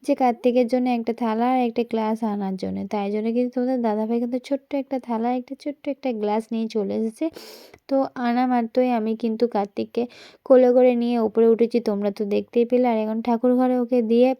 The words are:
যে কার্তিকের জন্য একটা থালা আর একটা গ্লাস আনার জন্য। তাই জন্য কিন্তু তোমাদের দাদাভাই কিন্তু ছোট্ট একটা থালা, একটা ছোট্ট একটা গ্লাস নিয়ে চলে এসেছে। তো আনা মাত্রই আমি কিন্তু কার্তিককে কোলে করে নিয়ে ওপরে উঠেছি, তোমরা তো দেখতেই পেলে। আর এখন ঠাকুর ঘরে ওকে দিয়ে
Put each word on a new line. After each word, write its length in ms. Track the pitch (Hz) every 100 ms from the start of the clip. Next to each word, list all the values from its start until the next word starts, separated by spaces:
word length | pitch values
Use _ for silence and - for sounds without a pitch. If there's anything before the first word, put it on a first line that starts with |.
যে 120 | - 285
কার্তিকের 520 | 254 233 254 240 240
জন্য 200 | 254 247
একটা 240 | 240 226
থালা 340 | 226 233 220 240
আর 80 | 254
একটা 240 | 247 226
গ্লাস 340 | 233 226 220 220
আনার 320 | 226 202 196 190
জন্য। 200 | 190 190 196
তাই 200 | 214 202
জন্য 160 | 214 220
কিন্তু 180 | 233 247
তোমাদের 280 | 247 247 262
দাদাভাই 360 | 233 214 220 233
কিন্তু 200 | 240 247
ছোট্ট 300 | 247 277 _
একটা 240 | 277 269 269
থালা, 300 | 254 226 233 254
একটা 180 | 247 269
ছোট্ট 280 | 302 285 -
একটা 220 | 269 262
গ্লাস 300 | 220 208 208 220
নিয়ে 160 | 226 226
চলে 240 | 220 196 208
এসেছে। 300 | 220 220 320 - - - - - _
তো 100 | 269 269 -
আনা 280 | 240 240 254
মাত্রই 420 | 247 226 254 254
আমি 200 | 240 220 220
কিন্তু 300 | 233 220 240
কার্তিককে 560 | 220 202 - 220 - 247 - - - -
কোলে 240 | 254 254
করে 200 | 247 254 240
নিয়ে 220 | 240 240
ওপরে 280 | 220 208 226
উঠেছি, 280 | 226 233 240
তোমরা 300 | 226 202 208
তো 120 | 202 208
দেখতেই 400 | 208 202 240 233
পেলে। 200 | 247 254
আর 100 | 220
এখন 200 | 214 220
ঠাকুর 300 | 226 233 247 247
ঘরে 200 | 254 254
ওকে 200 | 240 254
দিয়ে 280 | 220 233 254 262